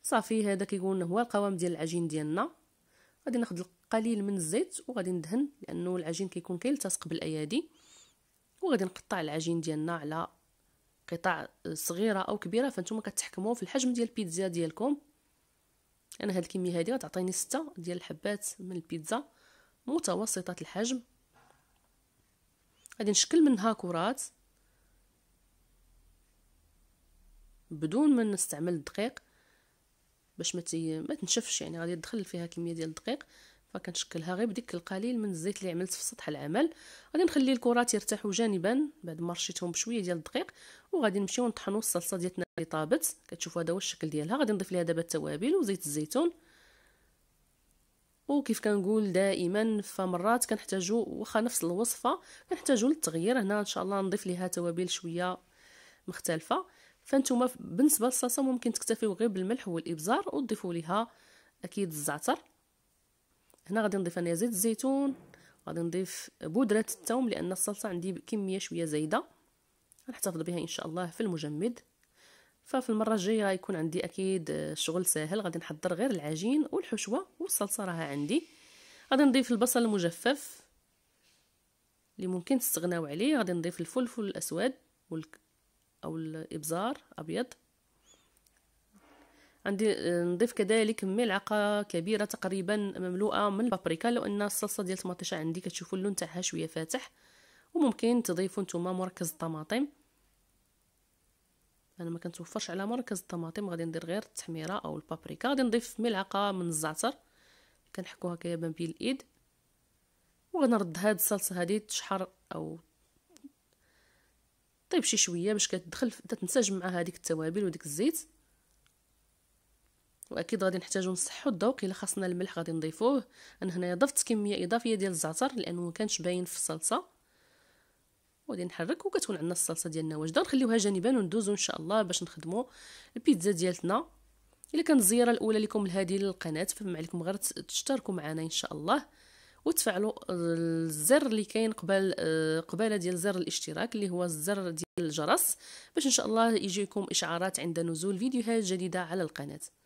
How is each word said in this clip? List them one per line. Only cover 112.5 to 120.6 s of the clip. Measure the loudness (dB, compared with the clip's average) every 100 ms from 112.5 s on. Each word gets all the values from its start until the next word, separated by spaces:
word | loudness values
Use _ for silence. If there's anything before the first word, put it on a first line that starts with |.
| -8
او | -8 -10 _ _ _ _ _ -20 -20 _ _ _ _ _ _ _ _ _ _ _ _ _ _
طيب | 2
شي | 4 2
شويه | 2 2 0
باش | 2 0
كتدخل، | -2 -6 -2 -2
تتنسجم | -2 -10 -6 2 2 4 2
مع | -2
هذيك | -2 -2 -4
التوابل | -2 0 0 0
وديك | 0 -2 -8
الزيت. | 0 0 0 -8 _ _ _ _ _ _ _ _ _ _ _ _ _ _ _ _ _ _ _ -10
واكيد | -6 -2 0